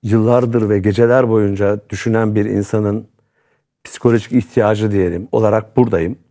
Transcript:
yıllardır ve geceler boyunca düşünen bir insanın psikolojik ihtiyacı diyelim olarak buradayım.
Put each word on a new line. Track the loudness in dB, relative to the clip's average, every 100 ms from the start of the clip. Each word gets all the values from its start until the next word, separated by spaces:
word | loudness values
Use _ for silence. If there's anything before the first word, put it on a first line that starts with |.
yıllardır | 0 0 4 2 2 0 0
ve | 0
geceler | 0 2 2 4 2
boyunca | 2 0 0 -2 -2 _
düşünen | -8 -2 0 0
bir | 0
insanın | -2 -2 -2 -2 -2 -4 -8 _ _ _ _ _ _ _
psikolojik | -20 -2 2 2 0
ihtiyacı | -2 -2 0 0 0 0
diyelim | 0 -2 -4 -4
olarak | 0 0 0 -2 0
buradayım. | 0 0 -4 -8 _